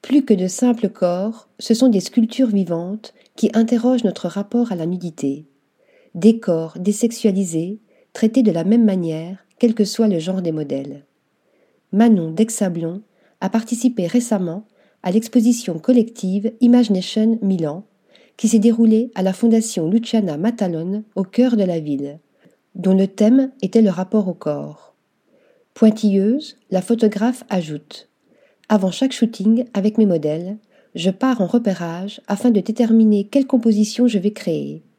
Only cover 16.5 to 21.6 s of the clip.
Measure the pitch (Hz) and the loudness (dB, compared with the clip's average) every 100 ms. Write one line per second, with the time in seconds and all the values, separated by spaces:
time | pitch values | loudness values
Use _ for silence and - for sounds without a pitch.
16.5 | - 240 240 220 185 185 220 220 226 196 | 0 4 4 4 0 -2 0 0 0 -2
17.5 | 190 156 139 - _ _ _ _ - 220 | -2 -2 -6 -14 _ _ _ _ -4 0
18.5 | 226 220 233 226 220 233 - 190 185 233 | 4 4 4 4 4 0 -2 -2 0 2
19.5 | 226 220 - 160 226 226 226 196 147 202 | 2 0 -4 0 0 0 -2 -2 -2 -4
20.5 | 240 190 165 170 208 214 - 190 - 254 | -2 -4 -4 -6 -8 -8 -8 -4 0 2
21.5 | 226 | 2